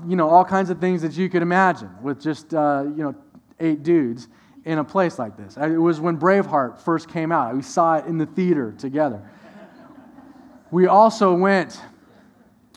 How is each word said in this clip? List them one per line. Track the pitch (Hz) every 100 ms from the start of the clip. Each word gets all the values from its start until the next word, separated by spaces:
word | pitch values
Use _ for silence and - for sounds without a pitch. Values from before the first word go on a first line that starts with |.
| 170
you |
know, | 180 156
all | 175
kinds | 185 190 185
of | 165
things | 185 180
that | 160 147
you | 185
could | 180
imagine, | 170 180 190 139 104 90
with | 131 135
just, | 156 147 -
uh, | 160 147 143
you | 143 151
know, | 147 135 _ - _ -
eight | 165 147
dudes | 147 170 127 120 - _ _ - 160
in | 160
a |
place | 143 196 175 -
like | 113 98
this. | 101 -
I, | 151
it | 165
was | 165 156
when | 170 160
Braveheart | 175 196 185 151 123 -
first | - 165 -
came | 170 160
out. | 165 120
We | 131
saw | 131 - 165 160
it |
in | 165 165
the | 156
theater | - 180 151 113
together. | 98 135 143 147 104 101 - - - - - - - - - - - - - _
We | 175 180
also | 190 226 220 196
went, | 175 196 196 139 - - - _ _ _ _ _ _ _